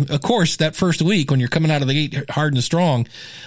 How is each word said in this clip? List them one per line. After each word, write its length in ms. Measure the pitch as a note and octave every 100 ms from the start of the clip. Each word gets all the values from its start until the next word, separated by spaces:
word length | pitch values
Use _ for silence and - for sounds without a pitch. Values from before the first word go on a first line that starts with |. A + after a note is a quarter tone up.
| C3+
of 120 | D3
course, 340 | - A#3 E3 -
that 180 | D#3
first 280 | - F#3 D#3+
week 280 | D#3+ G#3 C3+
when 120 | C#3
you're 80 | A#2+
coming 200 | D#3+ D#3
out 120 | D3+
of 80 | C3
the 180 | C#3+ D3+
gate 220 | C#3 -
hard 240 | - D3+
and 100 | C3
strong, 440 | - E3 F3 B2 A#2 - - -